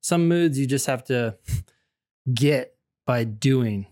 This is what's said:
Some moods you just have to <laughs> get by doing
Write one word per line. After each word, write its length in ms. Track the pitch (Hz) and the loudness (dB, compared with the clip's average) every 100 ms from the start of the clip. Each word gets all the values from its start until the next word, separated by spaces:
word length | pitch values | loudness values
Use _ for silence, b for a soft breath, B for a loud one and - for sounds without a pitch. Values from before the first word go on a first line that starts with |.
Some 260 | - 170 170 | 0 0 2
moods 300 | 170 170 135 | 4 2 0
you 80 | 135 | -2
just 200 | 139 - | -2 -2
have 180 | 127 | -4
to 320 | - 127 117 104 B B B B | -2 -2 -2 -6 B B B B
<laughs> 480 | B _ _ _ - | B _ _ _ -4
get 440 | 120 143 143 127 _ _ _ - | 0 2 2 -2 _ _ _ -2
by 180 | 123 | 0
doing 640 | 113 107 135 135 117 101 98 | -2 -2 0 2 0 -4 -8